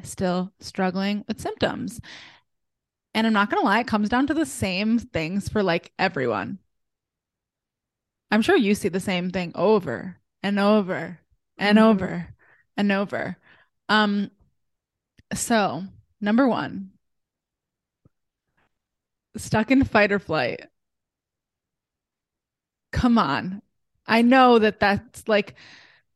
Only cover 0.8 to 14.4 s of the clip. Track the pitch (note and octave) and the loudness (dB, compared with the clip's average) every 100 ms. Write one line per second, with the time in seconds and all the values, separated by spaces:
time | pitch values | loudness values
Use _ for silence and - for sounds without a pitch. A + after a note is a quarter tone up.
0.8 | F#3 F3+ G3 G#3 - A3 G4 G#4+ - - | -2 -2 -4 -4 -6 -8 -8 -4 -4 -4
1.8 | F#3+ - - - - - _ _ _ _ | -8 -12 -16 -20 -20 -20 _ _ _ _
2.8 | _ _ _ G#3+ A3+ G#3+ G#3 G4 C#4+ G#3+ | _ _ _ -2 0 2 2 2 2 2
3.8 | A#3+ G#3+ G#3 A#3+ C#4+ D#4 C#4+ - G3 F3+ | 0 -2 0 0 0 0 -4 -4 -4 -2
4.8 | G#3+ A#3 - E3 D#3+ G3 - G#3+ F#3+ E3+ | 0 0 -2 -6 -4 -4 -4 -2 0 0
5.8 | - - F#3 F#3 B2+ G#2 G#2 G3 _ _ | -4 -4 -4 -2 -2 -2 -6 -10 _ _
6.8 | _ _ _ _ _ _ _ _ _ _ | _ _ _ _ _ _ _ _ _ _
7.8 | _ _ _ _ _ G#3+ A3+ F#4+ G3+ G#3 | _ _ _ _ _ 0 4 4 4 0
8.8 | G3 F#3 F#3+ F3+ F3+ F#3 F3 - F#3+ G#3+ | 0 -4 -2 -4 -4 -6 -6 0 2 2
9.8 | E3+ G#2+ F#3+ - _ _ G3 G3+ G3+ G#3+ | 0 -6 -10 -16 _ _ -4 0 2 2
10.8 | F#3 E3+ D#3+ E3+ _ _ _ - G3+ G#3 | 0 -4 -8 -12 _ _ _ -4 2 4
11.8 | A3 G3+ F#3 E3+ E3+ - _ _ _ - | 6 4 0 -8 -10 -16 _ _ _ -4
12.8 | G3+ G3 G3+ A3+ - F3+ _ _ _ _ | -2 0 -2 -6 -8 -10 _ _ _ _
13.8 | - G#3+ G#3 G3+ G3+ - | -2 2 2 0 -4 -8